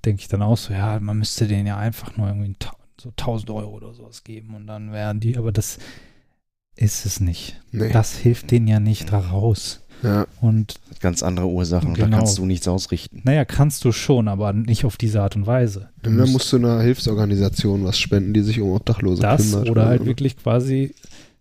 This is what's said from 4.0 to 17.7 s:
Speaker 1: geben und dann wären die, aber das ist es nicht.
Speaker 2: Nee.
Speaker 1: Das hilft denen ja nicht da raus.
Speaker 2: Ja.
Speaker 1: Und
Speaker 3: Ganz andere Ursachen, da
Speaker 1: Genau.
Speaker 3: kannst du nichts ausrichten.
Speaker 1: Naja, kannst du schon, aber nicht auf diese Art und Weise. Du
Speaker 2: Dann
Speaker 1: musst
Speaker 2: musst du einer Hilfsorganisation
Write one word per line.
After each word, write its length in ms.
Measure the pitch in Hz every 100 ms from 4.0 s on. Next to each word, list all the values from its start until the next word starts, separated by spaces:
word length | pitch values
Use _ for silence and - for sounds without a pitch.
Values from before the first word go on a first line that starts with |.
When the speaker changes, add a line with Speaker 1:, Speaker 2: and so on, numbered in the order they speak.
| 113 113
Speaker 1:
geben 300 | - 110 110
und 120 | 107 104
dann 260 | 107 107
wären 280 | 107 107 104
die, 160 | 110 123
aber 160 | 113
das 260 | 107 - - - - - _ _ _ _ _ _ -
ist 280 | 107 -
es 160 | 98 -
nicht. 400 | 87 85 - - -
Speaker 2:
Nee. 200 | 113 110
Speaker 1:
Das 240 | 117 110 -
hilft 340 | 117 117 -
denen 160 | 120 110
ja 140 | 107
nicht 320 | 104 104 82
da 60 | 101
raus. 600 | 87 95 110 104 - - - -
Speaker 2:
Ja. 240 | 117 101 - -
Speaker 1:
Und 400 | 117 110 104 - - -
Speaker 3:
Ganz 220 | 90 87
andere 260 | - 90 90
Ursachen, 460 | 90 87 87 80
da 100 | 104
Speaker 1:
Genau. 140 | 110 110
Speaker 3:
kannst 200 | 110 101
du 80 | 92
nichts 200 | 92 -
ausrichten. 540 | 92 - 85 - -
Speaker 1:
Naja, 200 | 127 151
kannst 400 | 123 - 147 -
du 80 | 127
schon, 340 | 110 - 131 107
aber 240 | 98 104
nicht 320 | 101 110 110
auf 120 | 127 -
diese 240 | 113 107
Art 140 | 98 104
und 100 | 101
Weise. 440 | 123 120 101 101 -
Du 80 | 113
Speaker 2:
Dann 60 | 107
Speaker 1:
musst 140 | 131
Speaker 2:
musst 200 | 131 -
du 40 | 127
einer 240 | 120 117
Hilfsorganisation 1040 | 117 131 - 107 104 101 98 - 104